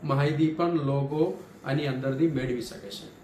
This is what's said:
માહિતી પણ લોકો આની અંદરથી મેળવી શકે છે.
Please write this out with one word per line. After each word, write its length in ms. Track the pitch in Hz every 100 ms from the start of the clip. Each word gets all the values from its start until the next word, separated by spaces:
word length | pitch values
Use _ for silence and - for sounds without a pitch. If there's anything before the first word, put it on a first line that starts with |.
માહિતી 420 | 151 139 147 147 160
પણ 260 | 156 170
લોકો 720 | 165 135 139 139 151 175 190 - -
આની 220 | - 139 147
અંદરથી 400 | 127 131 131 165
મેળવી 340 | 139 127 123
શકે 280 | 110 - -
છે. 200 | - - -